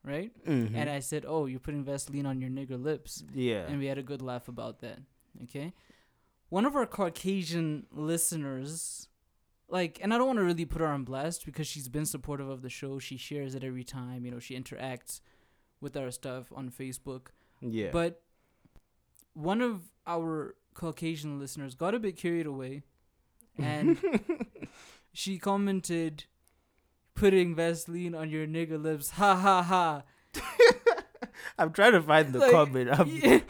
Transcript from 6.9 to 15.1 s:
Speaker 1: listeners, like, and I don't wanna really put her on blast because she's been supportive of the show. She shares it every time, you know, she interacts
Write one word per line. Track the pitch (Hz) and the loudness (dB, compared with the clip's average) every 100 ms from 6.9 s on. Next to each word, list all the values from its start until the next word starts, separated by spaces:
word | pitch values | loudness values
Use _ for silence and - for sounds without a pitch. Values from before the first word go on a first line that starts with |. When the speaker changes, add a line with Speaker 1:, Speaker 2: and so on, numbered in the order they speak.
| - 180 - 190 196 160 170 160 151 - | -2 -4 -2 -4 -2 -2 -2 -2 -4 -10
Speaker 1:
listeners, | - 151 165 - 165 139 131 139 160 - - - _ _ _ _ _ _ | -8 -4 -2 -2 -2 -6 -8 -8 -10 -12 -14 -18 _ _ _ _ _ _
like, | 185 170 - | -4 -4 -4
and | 202 | -2
I | 233 | 2
don't | 262 | 2
wanna | 233 | 2
really | 180 170 156 | 2 0 -2
put | 160 | -2
her | 160 | -2
on | 143 | -2
blast | 123 131 156 170 - | -4 -4 -4 -6 -10
because | 147 151 | -8 -8
she's | 147 127 | -8 -8
been | 151 151 | -6 -4
supportive | 147 127 139 135 | -6 -8 -8 -8
of | 131 | -10
the | 127 | -12
show. | - 139 135 | -10 -10 -10
She | 127 131 | -10 -14
shares | - 147 139 | -10 -8 -6
it | 131 | -8
every | 131 127 | -8 -8
time, | 123 131 123 127 123 | -10 -12 -10 -10 -10
you | |
know, | 123 | -12
she | - 127 | -12 -12
interacts | 131 - 131 123 - | -12 -10 -10 -10 -12